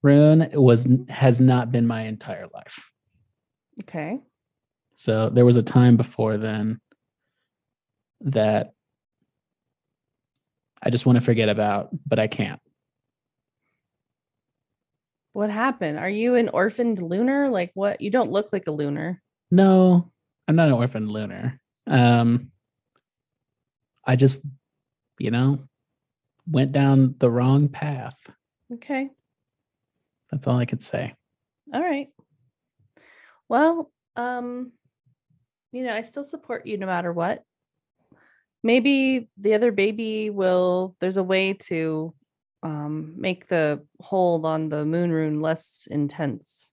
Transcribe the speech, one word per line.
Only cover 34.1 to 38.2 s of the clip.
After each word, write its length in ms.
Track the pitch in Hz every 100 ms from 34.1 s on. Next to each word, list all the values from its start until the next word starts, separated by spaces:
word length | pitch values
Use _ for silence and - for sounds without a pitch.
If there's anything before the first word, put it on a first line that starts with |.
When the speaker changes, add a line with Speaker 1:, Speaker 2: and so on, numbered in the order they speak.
| -
Speaker 2:
um, 560 | 247 247 247 247 254 _ _ _ _ _ _ _ _ _ _
you 120 | 247
know, 100 | 254
I 80 | 220
still 220 | 226 -
support 420 | 277 302 - 240 -
you 120 | 202
no 80 | 190
matter 260 | 175 175
what. 300 | 170 170 - _ _ _ _ _ _ _ _